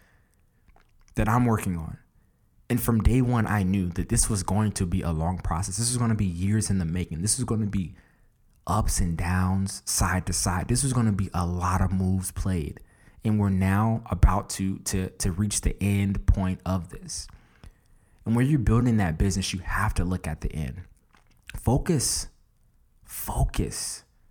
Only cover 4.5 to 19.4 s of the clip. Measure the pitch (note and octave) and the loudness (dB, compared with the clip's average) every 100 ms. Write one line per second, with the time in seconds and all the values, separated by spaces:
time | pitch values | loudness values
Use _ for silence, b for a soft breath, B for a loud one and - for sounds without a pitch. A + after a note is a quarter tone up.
4.5 | G2 G#2+ F#2+ F#2 F2+ - D#2+ E2 F2+ - | 0 0 0 -2 0 -2 -2 -2 -2 -2
5.5 | E2 G#2 F#2+ A#2+ B2 A#2 A2 G2 E2+ F#2+ | -4 -4 -4 -2 0 0 2 0 0 0
6.5 | G#2+ G#2 F#2+ E2 F2 E2+ D#2 G2+ A#2 B2 | 0 0 0 0 -2 -4 -4 -2 -2 -2
7.5 | A2 G#2+ G2+ E2 b b b b _ _ | -2 -2 -2 -4 b b b b _ _
8.5 | _ - F#2+ A2 - F2+ E2 F2 F2+ F#2 | _ -2 0 2 2 0 0 0 2 2
9.5 | F#2+ G2 - - - F#2 F2+ E2+ E2+ F#2 | 0 -2 -6 -6 -2 0 0 -2 -2 0
10.5 | F2+ - B2 C3+ B2+ A2+ G2 F#2+ F2+ F2 | -2 0 0 0 2 2 0 -2 -2 -2
11.5 | F2 F2+ F#2 F#2+ F#2+ F#2 F#2+ F#2 - G2 | -2 0 2 2 2 2 0 -2 -4 -2
12.5 | F#2 D2 - b b b b A2+ G#2+ G2+ | -2 -4 -10 b b b b 0 2 2
13.5 | F#2+ F#2+ G2 A2+ A2+ - F#2 F#2+ F#2+ - | 4 4 4 2 0 -2 4 4 4 -2
14.5 | - F#2+ G2 - F#2+ F#2 - G2 F2 G#2+ | -4 -4 -4 -4 -4 -4 -4 -4 0 -2
15.5 | - - - G2+ G2+ G2 G2 - - F#2 | 0 -2 0 0 2 2 2 2 2 0
16.5 | F#2 - F#2+ E2 - F#2 - - b b | -2 -2 -2 -4 -12 -12 -12 -12 b b
17.5 | b b b b b b b - A#2 C3 | b b b b b b b 0 2 4
18.5 | D3+ G#2+ A2+ B2 A2 F2+ D#2 G2 F#2 | 2 4 4 4 4 2 2 0 0